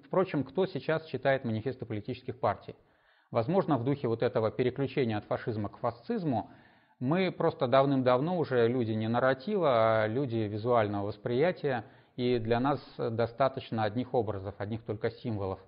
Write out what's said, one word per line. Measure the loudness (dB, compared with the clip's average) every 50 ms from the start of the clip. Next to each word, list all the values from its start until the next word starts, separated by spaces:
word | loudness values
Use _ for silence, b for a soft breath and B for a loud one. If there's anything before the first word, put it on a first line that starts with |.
| -12
впрочем, | -2 0 0 0 2 0 -4 -4
кто | -2 -2 -2 -2
сейчас | -2 -2 -6 -2 -2 -2 -2 -4
читает | -6 -10 -2 2 2 2 2 0
манифесты | -2 -4 -2 -2 -4 -6 -6 -8
политических | -8 -8 -8 -6 -6 -8 -8 -8 -10 -8 -2
партий? | 0 0 0 -2 -6 -16 -18 -18 b b b b b b b b b b -2
Возможно, | -2 0 2 2 0 2 2 0
в | 0 0
духе | 0 -2 -2 0 -2
вот | 0 0 0
этого | 0 0 0 0 0
переключения | 0 0 0 0 0 0 -4 -2 0 0 0 0 0
от | -2 -4
фашизма | -4 -6 -4 -4 -4 -4 -4 -4 -6
к | -8 -6
фасцизму | -6 -6 -6 -6 -8 -6 -6 -2 -2 0 -2 -2 -2 B B B B B B B B B B B
мы | -2 0 2 2 2 0 0
просто | 0 0 0 0 0 0
давным-давно | 4 6 6 6 6 4 4 4 4 4 4 2 0 0 -2
уже | -2 0 2 4 4 4
люди | 4 2 0 0 0
не | -2 0 0
нарратива, | 0 2 4 2 2 0 -2 -2 -2 2 2 4 4 6 6 6 4 4 2
а |
люди | 2 0 -2 -2 -2 0
визуального | -2 -2 -2 -4 -4 0 2 4 4 4 2 0 -2 -4
восприятия, | -4 -6 -6 -6 -2 0 2 2 0 0 -2 -4 -4 -4 -4 -6 B B B B B B
и | -2 0 2 2 0
для | 2 2 0 2
нас | 2 0 0 -2 -4 -10 -10 -6
достаточно | -4 -4 0 0 -2 -2 0 0 0 0 0 -2 -8 -4 -2 0 0
одних | 0 0 -2 -4 0 0
образов, | 0 0 0 -4 -6 -6 -8 -8 -8
одних | -6 -6 -6 -8 -6
только | -8 -6 -4 -4 -6
символов. | -6 -6 -6 -6 -4 -4 -4 -4 -6 -8 -10